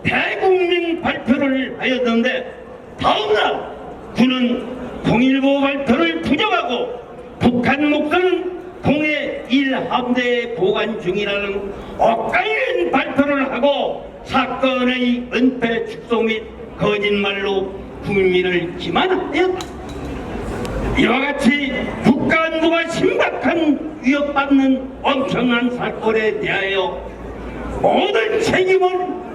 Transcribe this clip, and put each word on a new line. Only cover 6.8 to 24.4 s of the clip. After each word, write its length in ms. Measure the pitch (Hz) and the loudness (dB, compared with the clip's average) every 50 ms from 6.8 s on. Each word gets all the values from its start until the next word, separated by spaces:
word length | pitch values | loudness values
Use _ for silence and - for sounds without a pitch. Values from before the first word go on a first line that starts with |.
| - - - - - - - - - - - - | -2 -4 -6 -10 -12 -14 -16 -16 -16 -16 -8 2
북한 500 | - 240 240 240 - - 269 285 302 294 | 2 4 4 4 2 2 2 2 2 2
목선은 680 | 294 294 294 302 349 359 359 370 359 359 - - - - - - - - - | 2 2 2 2 2 2 4 4 2 2 -2 -4 -6 -8 -12 -14 -16 -4 0
동해 580 | - 277 302 311 302 302 285 254 214 - - - - | 2 2 2 2 0 0 0 -2 -4 -6 -6 -4 0
일 260 | 226 277 277 269 262 | 2 2 4 2 0
함대에 800 | 226 - - 214 247 240 240 247 254 247 240 240 240 233 226 - | -2 -2 0 -2 -2 0 2 0 0 2 2 2 0 0 -2 -2
보관 440 | 190 180 202 214 - - 220 220 - | 0 2 2 2 2 0 -2 -4 -4
중이라는 720 | - 175 190 208 208 196 202 202 202 202 196 202 196 - - - - - - - | -2 -2 0 0 0 0 -2 -2 -2 -2 -4 -4 -4 -6 -8 -10 -10 -12 -2 2
엇갈린 920 | - 330 339 - - - - - 381 415 427 - 523 480 254 - 349 - | 2 2 2 2 0 0 0 0 0 0 0 0 0 0 0 0 0 2
발표를 600 | - 269 302 - 254 269 285 285 285 277 262 - | 2 0 0 0 0 0 2 2 2 0 0 -2
하고 540 | - 240 254 285 277 254 226 - - - - - - - - | -2 0 2 2 2 2 -2 -4 -4 -6 -10 -14 -16 -16 -12
사건의 1040 | - - 262 254 247 - - 262 262 262 247 247 247 254 254 247 247 240 240 - - - | -4 -2 -2 -2 -2 -2 0 0 0 2 2 2 0 2 2 2 0 0 0 -2 -4 0
은폐 520 | 233 254 262 - - 233 233 233 226 - - | 2 2 2 2 2 -2 -2 0 -2 -4 -6
축소 340 | - - - - 240 220 | -8 -12 -4 -2 0 0
및 220 | 226 220 220 214 - - - - - - - - | 2 0 0 -2 -6 -10 -14 -14 -14 -14 -6 -2
거짓말로 960 | - 208 208 208 202 208 202 202 202 202 202 196 196 202 196 190 185 - - - - - - - - | 0 0 0 0 0 0 0 0 0 -2 -2 -2 -2 -2 0 -2 -2 -4 -8 -10 -12 -12 -14 -10 -6
국민을 720 | - 202 196 190 185 180 180 180 180 180 175 165 - - - | -2 0 2 4 4 4 4 2 2 0 0 -2 -2 -6 -6
기만하였다. 840 | - 165 - - - 381 370 - - 285 285 320 370 370 359 - - - - - - - - - - - - - - - - - - - - - - - - - 107 113 117 262 | -6 -2 0 0 2 2 2 0 0 -2 0 2 2 2 0 -2 -4 -8 -10 -12 -12 -12 -10 -10 -8 -8 -8 -8 -8 -8 -8 -8 -6 -6 -6 -6 -6 -6 -4 -4 -2 -2 0 2
이와 200 | - 220 233 254 | 2 2 2 2
같이 540 | 269 285 277 277 - 226 285 285 285 262 240 240 220 - - - - | 0 -2 -2 2 2 2 4 4 0 -4 -4 -4 -6 -6 -6 0 4
북한 500 | - 285 - - - - 320 330 320 330 | 4 4 4 2 2 2 2 2 0 0
안보가 340 | 320 320 330 330 339 339 330 | 2 2 2 2 2 0 -2
심각한 1120 | - - - 381 - - - - - - - 285 339 339 320 302 277 - - - - - | -2 0 2 2 2 2 0 0 0 -2 0 0 2 2 2 2 2 0 -2 -8 -10 -2
위협받는 880 | - 247 277 285 285 285 285 277 | 0 2 2 2 2 0 0 0